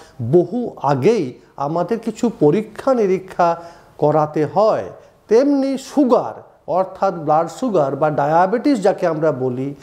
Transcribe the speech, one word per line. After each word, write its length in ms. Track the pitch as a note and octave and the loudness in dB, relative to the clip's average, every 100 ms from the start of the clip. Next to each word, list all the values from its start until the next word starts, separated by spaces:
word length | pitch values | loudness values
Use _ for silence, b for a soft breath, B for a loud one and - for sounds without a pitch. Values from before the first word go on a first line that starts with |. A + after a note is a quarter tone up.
| B B A#2 | B B 2
বহু 400 | E3 D#3+ B3 A#3 - | 2 2 -2 -6 -4
আগেই 520 | C3+ C#3 C#3 A#3 C3+ - b b | -2 2 2 2 -2 -8 b b
আমাদের 440 | C#3+ E3 F3 A3+ | -6 -4 -4 -4
কিছু 320 | A3+ G#3+ A#3 - | -6 -4 -4 2
পরীক্ষা 540 | D3 F3 G#3+ - - | 2 2 -2 -6 -2
নিরীক্ষা 680 | C4 G3+ F#3 F#3 - E3+ E3+ B B B - | 0 2 0 -4 -2 0 0 B B B -2
করাতে 480 | D3 D3+ D3+ D#3 D3 | 2 2 0 0 -2
হয়। 380 | C#3 G#3+ D3+ F#2+ - b b - | 2 2 0 -4 -14 b b 0
তেমনি 500 | G#3+ C#4 C#4+ C4+ C4+ | 2 4 2 0 -4
সুগার, 680 | - - C4+ A3 C3 A2+ - _ - | -4 0 4 2 0 -10 -18 _ -6
অর্থাৎ 460 | E3 F#3+ - G3 | -2 -2 -2 -2
ব্লাড 340 | F3+ D3+ D3+ E3+ | -2 0 0 0
সুগার 480 | - C4 F#3+ C#3 C#3 | -4 -2 0 0 0
বা 140 | D#3 | -2
ডায়াবেটিস 720 | D3+ D3 D#3+ F#3+ A#3 B3+ C4 | 0 0 2 2 2 0 2
যাকে 240 | F#3+ F#3 F3+ | 2 0 -2
আমরা 240 | D#3 D#3+ | 0 0
বলি, 440 | C3+ B2+ B2 C3+ C#3+ | 0 -2 -4 -8 -10